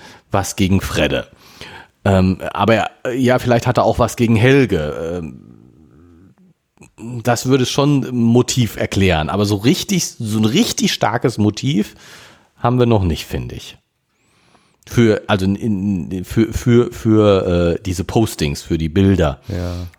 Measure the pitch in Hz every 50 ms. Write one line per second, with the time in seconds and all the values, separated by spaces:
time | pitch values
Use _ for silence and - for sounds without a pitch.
0 | - - - - _ - - 101 90 - - - 98 87 98 92 - - - 85
1 | 76 71 67 62 - _ _ _ _ - - - - - - - - _ _ _
2 | - 104 98 92 92 95 92 - - - - - 101 107 113 104 - - - _
3 | - 131 120 135 127 120 127 123 - 120 120 120 - 131 123 123 95 110 107 -
4 | 120 107 - - 120 110 117 104 113 131 135 143 131 95 98 80 76 76 71 62
5 | 82 82 87 90 80 73 65 58 50 57 60 53 58 62 62 71 78 65 62 76
6 | 85 87 85 82 95 - _ _ 185 185 _ _ _ _ _ _ - - _ -
7 | 110 117 127 120 107 120 120 - - 127 131 131 123 - - - 139 147 147 135
8 | - 131 123 123 117 117 117 123 123 - - 127 117 101 - - 107 - - 101
9 | 95 92 85 78 78 78 87 101 104 101 104 98 104 131 190 - - - 196 170
10 | - - - - 117 104 107 110 107 110 123 190 240 - - - - 185 - -
11 | 120 110 110 120 - 131 - - 104 107 101 - - 135 151 202 208 - - -
12 | - - - - - - - _ _ _ _ _ - 123 123 127 123 117 113 101
13 | 90 85 76 - - - - 67 64 60 - - - - - _ _ _ _ _
14 | _ _ _ _ _ _ _ _ _ _ _ _ _ _ _ _ _ - - 117
15 | 117 110 104 - - - 107 95 95 95 98 98 - 113 104 92 98 104 101 87
16 | 71 - 92 92 90 - - 113 113 - 104 - - 123 117 120 120 - - -
17 | - 110 110 107 107 104 98 92 - 92 87 87 87 85 85 - - 95 87 92
18 | 85 - - 123 110 - - - 82 71 71 - - - 85 78 80 78 76 98
19 | 98 98 98 87 82 71 69 - - - 95 90 87 87 87 87 90 87 -